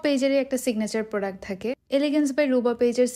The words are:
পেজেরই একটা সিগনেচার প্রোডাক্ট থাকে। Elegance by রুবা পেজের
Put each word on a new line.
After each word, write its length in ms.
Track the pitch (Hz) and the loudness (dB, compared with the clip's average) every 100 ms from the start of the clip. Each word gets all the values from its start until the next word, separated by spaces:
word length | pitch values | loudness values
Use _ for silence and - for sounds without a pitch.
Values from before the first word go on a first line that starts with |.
পেজেরই 340 | 311 277 269 277 | 0 2 2 0
একটা 120 | 262 254 | 0 -2
সিগনেচার 400 | 254 220 214 220 220 | -2 -2 -2 -4 -4
প্রোডাক্ট 300 | 208 196 190 - | -4 -6 -6 -10
থাকে। 220 | 190 214 269 _ 277 | -8 -6 -8 _ 0
Elegance 360 | 294 294 294 269 | 2 2 2 2
by 100 | 294 | 2
রুবা 220 | 254 240 233 | 2 2 2
পেজের 280 | 240 233 247 | 2 2 2